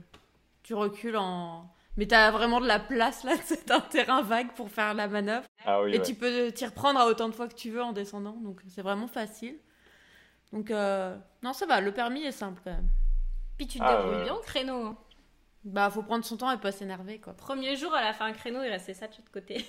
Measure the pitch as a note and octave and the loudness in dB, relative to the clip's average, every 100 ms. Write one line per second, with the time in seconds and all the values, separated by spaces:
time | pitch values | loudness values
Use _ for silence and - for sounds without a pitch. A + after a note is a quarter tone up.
0 | F3 - _ _ _ _ - G#3+ G#3 G3+ | -18 -20 _ _ _ _ -6 0 0 -2
1 | A#3 A3 F#3+ F3+ E3+ E3 F3 _ - - | -4 -2 -2 -4 -8 -10 -16 _ -8 -4
2 | G#3 A3+ G#3+ G#3+ A#3 A#3+ B3+ G#3 G#3 A3+ | 6 8 8 8 4 4 4 2 2 2
3 | A#3 - B3+ E4 - D#4+ - C4 - E4 | 2 0 0 0 0 -4 2 2 4 2
4 | A#3+ C4 G#3 A3+ B3 - G#3 - G#3+ G#3 | 4 4 4 0 -2 -6 -10 -2 -2 0
5 | G#3 G#3 G3+ A3+ - _ - G3+ G3+ A3+ | -2 0 0 -2 -4 _ 0 2 4 2
6 | - G#3+ A#3+ A#3+ A#3+ A#3 A#3+ - C#4+ C#4 | 0 -2 -2 0 0 -2 -8 0 2 6
7 | A#3 A3 A3+ A3 A#3+ - A#3 A3+ A#3+ G3+ | 6 4 0 -4 -8 -8 -8 -6 -4 -6
8 | G3+ G#3 G3+ A3+ G#3+ F#3 F#3+ G3+ F#3+ G3+ | -8 -8 -10 -10 -12 -12 -16 -8 -4 -4
9 | A#3 B3+ G#3+ - A#3 D4+ _ _ _ _ | -4 -6 -8 -8 -12 -12 _ _ _ _
10 | _ - _ _ - G#3+ G#3+ G#3+ G3+ G3 | _ -20 _ _ -12 -10 -4 0 2 0
11 | F#3 G3 - - A#3+ C#4 F4+ A#3 G3+ G3+ | -2 -6 -16 -10 -8 -4 2 4 4 0
12 | A#3 C4 D4+ - G3+ F3+ F#3 F3 F3+ - | -2 -2 -6 -6 -8 -10 -6 0 2 4
13 | - - - - - - C4 B3 B3+ A3+ | 4 2 0 -4 -8 -8 -8 0 4 4
14 | F#3 G#3+ A3+ G#4 A4+ - C4 B3+ G#3+ A3+ | 2 0 -2 -4 -4 -4 -4 -4 -6 -10
15 | - _ _ _ _ _ G3+ G3+ G3+ G3+ | -18 _ _ _ _ _ -6 0 0 0
16 | G#3+ A#3 A3+ A3+ C4 A#3+ G3+ G3 G3 F#3 | -2 -2 -2 -4 -2 0 -2 -4 -8 -10
17 | F#3+ G#3+ F#3+ F3 - C4+ C4 C#4 E4 D#4 | -10 -14 -16 -16 -8 -6 -4 -4 0 0
18 | A3 G#3+ A3 A3 B3 B3 C4 F#3+ F#3 F#3+ | 0 0 -4 -6 -8 -6 -4 -6 -8 -12
19 | A3 - - G3 F#3 A#3 | -12 -16 -16 -14 -10 -10